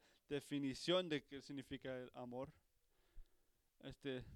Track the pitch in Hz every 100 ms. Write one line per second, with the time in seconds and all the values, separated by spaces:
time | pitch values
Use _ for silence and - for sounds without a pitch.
0 | - _ - 143 - 143 139 123 - 185
1 | 175 147 - 139 - 139 - 135 131 127
2 | 127 131 123 123 143 - _ _ _ _
3 | _ - - _ _ _ _ - 135 -
4 | 139 127 117